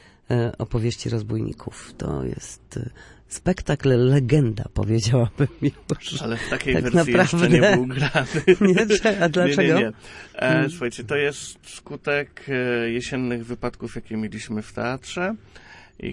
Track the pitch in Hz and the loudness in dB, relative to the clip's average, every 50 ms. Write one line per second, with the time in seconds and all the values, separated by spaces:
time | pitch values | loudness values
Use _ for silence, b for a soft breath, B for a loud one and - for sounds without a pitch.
0 | b b b b b - 123 120 117 120 - - 117 - - 117 110 120 - - | b b b b b -2 -2 0 0 -2 -4 -6 -6 -4 -2 -2 -2 -2 -4 -4
1 | - 117 117 110 107 107 113 110 113 - - - - - - - - - - - | -4 -4 -4 -4 -4 -4 -4 -4 -4 -6 -8 -10 -12 -14 -14 -14 -16 -16 -12 -8
2 | - - 73 69 65 62 - - - - - - - - - - - - - B | -6 -6 -4 -4 -4 -6 -6 -8 -12 -14 -18 -20 -16 -12 -10 -10 -10 -10 -12 B
3 | B B B B B B - - - 175 185 - - - 147 - - 135 127 120 | B B B B B B -14 -4 -2 -2 -2 -2 -2 -2 -2 0 2 2 4 4
4 | 123 127 139 143 127 113 143 151 135 113 104 104 - - - 101 101 104 110 113 | 4 4 4 4 4 4 4 4 4 2 0 -4 -6 -6 -4 -4 0 0 0 2
5 | 98 113 123 123 117 107 - - 143 - - - 139 143 - - - - 151 - | 2 2 2 2 2 2 0 0 -2 -2 -2 -2 -4 -4 -4 -4 -6 -6 -6 -6
6 | - - - - 117 113 117 113 - - 127 131 - 139 127 - - 123 117 170 | -8 -10 -10 -8 -6 -6 -6 -6 -4 -4 -6 -4 -2 0 0 0 2 4 4 4
7 | 165 143 - 180 180 - 175 170 175 - 170 156 170 208 190 123 127 127 127 135 | 4 4 4 4 4 4 2 2 4 6 6 6 6 6 4 4 2 0 -2 -2
8 | 147 139 - 156 120 - - 156 - - 175 - 208 185 180 196 226 208 214 185 | -2 0 0 0 -2 -2 -2 2 4 4 6 6 6 6 6 4 4 4 2 2
9 | - 220 196 202 170 170 151 180 175 143 143 - 180 170 160 - 117 110 110 - | 4 2 2 2 2 2 2 2 2 2 4 4 4 4 4 4 2 0 -4 -8
10 | B B B B B B B B - 131 131 131 135 139 170 - 127 120 - - | B B B B B B B B 0 2 4 4 2 0 -2 -4 -6 -6 -6 -8
11 | 117 107 147 143 143 143 139 - - - - - - - - - - - 147 139 | -6 -4 -2 0 0 -2 -2 -6 -12 -16 -16 -20 -20 -20 -20 -18 -16 -14 -14 -8
12 | - 147 143 143 147 - - - - 139 139 127 127 123 120 117 117 117 113 123 | -4 -2 -2 -2 -4 -6 -10 -14 -8 -4 -2 -2 0 0 0 0 0 -2 -2 -4
13 | 123 - 139 127 127 120 120 117 117 117 120 - - 120 - - 120 113 - 117 | -4 -4 -4 -4 -4 -4 -4 -6 -6 -8 -8 -6 -6 -6 -6 -8 -10 -10 -10 -12
14 | - - 113 110 110 101 101 107 - - 107 107 107 - - 113 110 120 131 131 | -10 -8 -6 -6 -6 -6 -8 -10 -10 -8 -8 -8 -8 -8 -8 -6 -4 -4 -6 -6
15 | - - - 180 180 196 226 - B B B B B B B B B B B B | -10 -10 -8 -4 -4 -4 -4 -6 B B B B B B B B B B B B
16 | - 98 | -12 -10